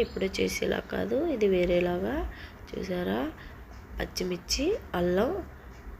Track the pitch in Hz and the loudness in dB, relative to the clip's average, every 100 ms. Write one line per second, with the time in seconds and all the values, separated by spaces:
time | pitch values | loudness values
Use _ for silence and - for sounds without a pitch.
0 | 233 - 190 190 185 - - - - 196 | 4 0 -2 2 0 2 0 0 0 -2
1 | 190 240 339 247 208 185 180 175 175 175 | 0 2 2 4 6 6 6 4 4 2
2 | 202 294 - - - - - - 185 180 | 0 0 -2 -6 -14 -14 -10 -6 -2 -2
3 | 180 214 302 - - - - - - - | 0 0 -2 -6 -14 -14 -16 -16 -10 -6
4 | 180 - 180 175 - - 302 466 - 175 | -4 -2 -2 -2 -2 0 2 0 -2 2
5 | 175 180 247 392 - - - - - | 4 4 4 0 -4 -12 -16 -14 -12